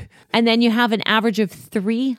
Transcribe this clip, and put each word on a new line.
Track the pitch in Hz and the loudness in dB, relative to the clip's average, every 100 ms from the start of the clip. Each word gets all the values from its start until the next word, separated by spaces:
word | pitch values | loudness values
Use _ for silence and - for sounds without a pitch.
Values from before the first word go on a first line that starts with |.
| - - _ | -8 -18 _
And | 220 233 | 0 2
then | 226 | 2
you | 240 | 2
have | 220 240 | 2 0
an | 220 | 0
average | - 220 220 202 | 0 0 0 0
of | 208 | -2
three | - - 220 196 226 269 | -6 -8 -6 -4 -2 -2